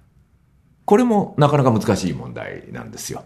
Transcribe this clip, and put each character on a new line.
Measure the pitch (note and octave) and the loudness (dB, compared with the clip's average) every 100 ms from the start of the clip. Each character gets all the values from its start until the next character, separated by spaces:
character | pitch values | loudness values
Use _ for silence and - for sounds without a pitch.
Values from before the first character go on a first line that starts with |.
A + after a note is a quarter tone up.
| _ _ _ _ _ _ _ _ - | _ _ _ _ _ _ _ _ 2
こ | G#3 | 4
れ | |
も | B3 G#3 - - | 4 2 0 2
な | D3 | 4
か | C#3+ | 4
な | |
か | B2+ | 4
難 | A2 G#2 F#2+ | 2 0 0
し | F#2+ | -2
い | |
問 | C2 B1 A1+ | -6 -10 -12
題 | G1+ G1+ - | -12 -14 -14
な | A#1+ | -14
ん | A#1 | -14
で | - | -14
す | - | -12
よ。 | - | -12